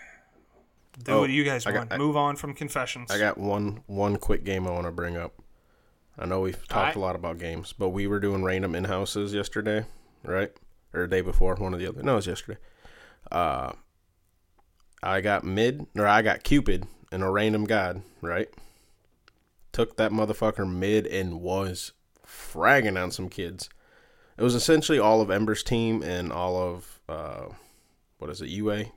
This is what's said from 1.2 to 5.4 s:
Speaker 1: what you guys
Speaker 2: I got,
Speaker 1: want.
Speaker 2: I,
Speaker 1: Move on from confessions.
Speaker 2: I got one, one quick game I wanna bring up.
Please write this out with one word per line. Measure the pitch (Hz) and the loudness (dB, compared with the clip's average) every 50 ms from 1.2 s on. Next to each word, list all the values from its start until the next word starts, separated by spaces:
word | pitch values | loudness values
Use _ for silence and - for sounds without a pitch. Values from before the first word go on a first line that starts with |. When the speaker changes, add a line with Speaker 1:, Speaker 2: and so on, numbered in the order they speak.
Speaker 1:
what | 123 135 | 4 4
you | 135 147 143 | 4 2 2
guys | 143 135 120 110 | 2 0 -2 -2
Speaker 2:
I | 104 | -2
got, | 101 107 | -2 -2
Speaker 1:
want. | 120 113 | -2 -4
Speaker 2:
I, | - 135 | -2 -2
Speaker 1:
Move | 143 151 147 | 0 0 2
on | 147 143 143 139 | 2 2 0 -2
from | - - 143 135 | -4 -8 -10 -10
confessions. | - 151 139 - 139 127 - - 127 123 - | -10 -8 -6 -4 -4 -4 -4 -8 -8 -6 -4
Speaker 2:
I | 98 104 | 0 2
got | 107 104 - | 2 0 0
one, | - 98 101 101 104 104 104 104 - - | 0 -2 -2 0 0 -2 -2 -4 -8 -10
one | - 101 98 101 101 101 | -6 -2 0 0 2 0
quick | 98 - - 104 101 78 | 2 2 2 2 2 2
game | 98 95 92 92 | -2 -2 -2 -2
I | 90 | -2
wanna | 87 87 87 85 | -4 -4 -4 -6
bring | 85 90 87 87 87 85 | -6 -6 -6 -6 -6 -6
up. | 85 - - - | -8 -10 -12 -18